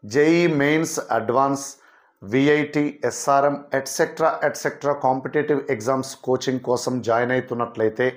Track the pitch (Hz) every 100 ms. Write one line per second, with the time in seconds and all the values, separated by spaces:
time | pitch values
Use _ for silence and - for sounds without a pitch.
0 | 110 117 151 170 175 151 143 156 160 -
1 | - 117 110 120 139 139 - - _ _
2 | _ _ 101 120 139 147 147 147 147 -
3 | 120 - - 139 143 139 - 139 135 -
4 | 160 - 160 - 147 - 151 - 139 139
5 | 131 135 135 151 143 143 139 123 110 135
6 | 131 - - 127 131 131 127 123 127 127
7 | 107 117 120 127 123 120 117 - 110 110
8 | 127